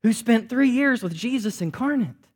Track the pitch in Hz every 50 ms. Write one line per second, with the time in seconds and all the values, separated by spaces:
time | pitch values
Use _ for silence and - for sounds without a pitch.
0 | - 220 220 - - - 233 220 220 226 254 254 277 269 240 262 285 277 254 226
1 | 190 180 165 160 196 247 262 262 202 214 202 - 180 165 135 - 247 285 294 269
2 | 220 135 - _ _ _ _